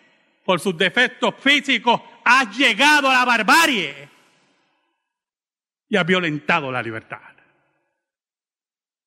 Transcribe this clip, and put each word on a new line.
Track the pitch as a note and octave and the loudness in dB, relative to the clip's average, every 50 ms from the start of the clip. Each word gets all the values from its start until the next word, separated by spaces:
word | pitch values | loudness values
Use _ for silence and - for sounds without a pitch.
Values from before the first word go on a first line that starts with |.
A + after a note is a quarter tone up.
| _ _ _ _ _ _ _ _ _ | _ _ _ _ _ _ _ _ _
por | - F#3 E3 | -4 -4 -2
sus | - G3+ F3+ | -2 -4 -4
defectos | D#3 F#3+ F3+ - A#3+ B3+ A#3+ - - B3+ G#3+ - - | -2 -2 -2 0 0 0 -2 -2 -4 -4 -6 -6 -2
físicos, | - C4+ C#4+ C#4+ - - B3+ A3+ - B3 A3+ - - - - - _ | -2 0 0 0 0 -2 -4 -2 0 0 -2 -2 -4 -10 -20 -4 _
has | A#3+ A#3+ C4 C4+ G3+ G3 | 2 2 2 2 -2 -2
llegado | A#3+ C#4 B3 A3 F#3+ C4+ D4 D4+ D4 C#4 C4+ | -2 0 0 2 2 2 4 4 4 2 2
a | C4 | 0
la | B3+ B3 | 0 2
barbarie | B3 A#3+ A3+ G#3+ F#3+ C#4 E4 E4 D#4 C4+ G#3 E3+ C#3 C#3+ C#3 C#3 D3 _ _ _ _ _ _ _ _ _ _ _ _ _ _ _ _ _ _ _ _ _ _ _ _ _ _ _ _ _ _ _ _ _ _ _ _ | 0 0 0 2 2 4 4 4 2 0 -2 -6 -8 -10 -14 -20 -20 _ _ _ _ _ _ _ _ _ _ _ _ _ _ _ _ _ _ _ _ _ _ _ _ _ _ _ _ _ _ _ _ _ _ _ _
y | G#3 | -2
has | F#3+ F3 | -2 0
violentado | D#3+ F#3 F#3 F3 D#3+ D3+ D3 - - F3 E3 C#3+ C3 C3 | 0 0 0 0 -2 -6 -6 -2 -2 -2 -2 -2 -4 -6
la | B2 A2+ | -6 -8
libertad. | A2+ A2 A2 - _ A#2 G2+ - - - _ _ _ _ _ _ _ _ _ _ _ _ _ _ _ _ _ _ _ _ _ _ _ _ _ _ _ _ _ _ _ _ _ _ | -8 -10 -12 -14 _ -18 -20 -20 -20 -20 _ _ _ _ _ _ _ _ _ _ _ _ _ _ _ _ _ _ _ _ _ _ _ _ _ _ _ _ _ _ _ _ _ _